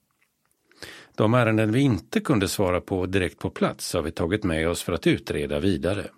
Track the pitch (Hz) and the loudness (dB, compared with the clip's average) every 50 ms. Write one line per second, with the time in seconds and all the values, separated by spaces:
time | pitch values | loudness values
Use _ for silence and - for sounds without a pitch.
0 | _ _ _ _ _ _ _ _ _ _ _ _ _ _ _ _ - - - - | _ _ _ _ _ _ _ _ _ _ _ _ _ _ _ _ -18 -18 -18 -20
1 | - - _ - 113 107 117 127 120 110 110 107 110 107 107 131 143 139 110 87 | -20 -8 _ 0 2 4 4 4 4 4 2 2 2 2 2 2 4 2 2 0
2 | - - - 226 208 - 151 107 98 90 - - 101 90 90 87 - - 101 92 | -2 -4 -4 -2 0 2 2 2 2 0 0 0 0 2 2 0 -2 -2 -2 -2
3 | 90 92 92 98 92 80 - - - 95 - - 202 165 - - - - - 90 | -2 0 0 0 -2 -2 -4 -6 -8 -8 -2 -2 -2 -2 -2 -4 -8 -4 -4 -2
4 | 76 78 - - 90 82 98 107 - 92 80 78 80 85 87 82 - - 87 78 | -4 -4 -4 -2 -2 0 0 0 0 -2 0 0 0 0 -2 -2 -4 -4 -6 0
5 | - 175 151 85 - - 87 78 73 69 73 71 78 101 92 71 69 87 101 101 | 2 2 0 0 -2 -4 -4 -4 -4 -4 -2 0 0 0 0 0 0 -2 -2 -2
6 | 85 - - | -6 -10 -14